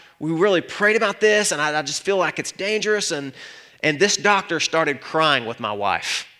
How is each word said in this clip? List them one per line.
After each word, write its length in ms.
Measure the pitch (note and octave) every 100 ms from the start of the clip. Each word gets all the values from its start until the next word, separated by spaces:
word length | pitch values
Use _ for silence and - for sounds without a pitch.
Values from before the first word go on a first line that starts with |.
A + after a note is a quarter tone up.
| - -
we 100 | D#3
really 300 | E3 G#3 F3+
prayed 340 | - - G#3 A3
about 240 | G#3+ G3+
this, 320 | G#3+ G#3 G#3
and 80 | D3+
I, 180 | D3+ D3+
I 40 |
just 200 | C#3+ D3+
feel 140 | - G3
like 220 | D#3 E3+
it's 140 | E3+
dangerous." 580 | - G3 G#3+ G3+ G#3 G3+
And, 240 | D3+ C#3 - - - - -
and 180 | D3+ D3
this 160 | G3+ F3+
doctor 420 | G3+ G3 - E3
started 440 | - E3 D3+ C3
crying 420 | - D#3+ D#3 C3+
with 160 | A2+ A#2
my 120 | A2
wife. 520 | G#2 G2+ E2+ - - -